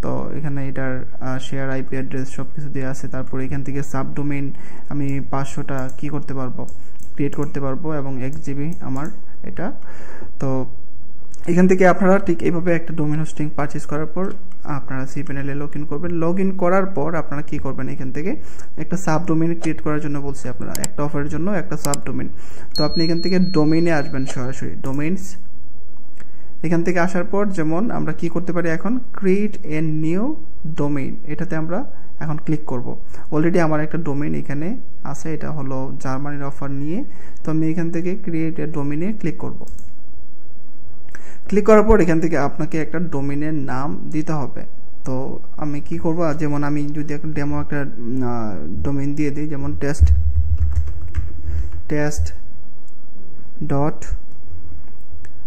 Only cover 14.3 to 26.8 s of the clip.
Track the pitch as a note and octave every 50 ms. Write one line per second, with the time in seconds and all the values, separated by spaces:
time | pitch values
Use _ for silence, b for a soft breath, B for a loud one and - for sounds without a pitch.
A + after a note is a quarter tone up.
14.3 | - - - - - - - E3 D3 C3+ B2+ - C3+ C3 C3 C3 - D3 C3+ C#3
15.3 | C#3 C#3 C3+ C#3 C#3 C#3+ D3 C#3+ - D3 D3 C#3+ D3 D3 F3 F3 F3 E3 D#3+ E3+
16.3 | F3+ G3 F#3+ F#3+ F#3+ F#3+ F3+ F3 F#3 G3 F#3 F#3 F#3+ C#3 C#3+ D#3+ E3 D#3 C#3+ -
17.3 | C#3 D3 D3+ - D3+ C#3+ - C3+ C3+ C3 C3 C#3 C#3+ - C3+ C3+ C#3 C#3+ D#3+ G3
18.3 | D4+ - B B B B B B B D3+ D#3 - - - - E3 D#3 D#3 E3+ E3
19.3 | D#3+ D#3+ E3 E3+ E3+ - - D#3+ D3+ - - D#3 D3+ D3 D3+ D3 D3 C#3+ C#3 C#3
20.3 | C3 - - B2+ B2 - F#2+ G2 - - - - - - D3 D3+ D#3+ C#3+ C#3+ C3+
21.3 | D3+ D3+ E3 G3+ G#3+ E3+ D3 - D#3+ D3 - D3 C#3+ C#3+ - C#3 C3 C3 C3+ -
22.3 | - B B B B B B B B - D3+ D3 D3 E3+ E3 E3 E3 E3+ E3+ F3
23.3 | F#3+ F3+ F3+ F#3 - D#3 D3+ D3+ D#3+ E3 E3+ E3+ E3 D3 C3+ B2+ C#3 C3 C3 C3
24.3 | - C#3 B2 B2+ C3 - C3 C3 B2+ - - C3+ C3+ C#3+ D3+ D#3+ F#3+ F#3 F#3 -
25.3 | - - - - - - - - - - - - - - - - - B B B
26.3 | B B B B B B - D#3+ F3 E3